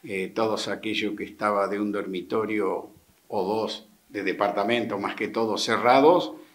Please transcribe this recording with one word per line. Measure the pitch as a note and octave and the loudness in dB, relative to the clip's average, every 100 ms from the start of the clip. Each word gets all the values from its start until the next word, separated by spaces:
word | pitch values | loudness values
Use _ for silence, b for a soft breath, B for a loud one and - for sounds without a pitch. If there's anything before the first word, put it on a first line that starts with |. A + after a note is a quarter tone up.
eh, | D3 G2 F#2 | -6 -6 -4
todos | G#2+ A2+ G#2 - | -2 -2 -2 -4
aquellos | G2 A2 G#2+ G#2 | -6 -4 -4 -4
que | - | -6
estaba | F#2+ - G#2 G2+ G2 | -10 -4 0 2 0
de | G2+ | 0
un | G#2 | -2
dormitorio | G2+ F#2 F#2 - A2+ G#2+ G#2+ F#2+ F2 - - _ _ _ | -2 -4 -8 -4 -4 -2 -2 -2 -2 -8 -20 _ _ _
o | G#2 | -4
dos | F#2 A2 G#2 - - _ _ | -2 -2 -4 -8 -16 _ _
de | G2+ | -4
departamento, | G2 F2+ G2+ G2+ G2+ A#2 G#2 G2+ | -4 0 0 0 0 0 0 -4
más | G2 - | -4 -4
que | G#2 | -4
todos | A#2+ A2+ F#2+ | 0 0 0
cerrados, | - G#2+ A#2 C3 D3+ F3+ - B B | 0 2 6 8 8 6 2 B B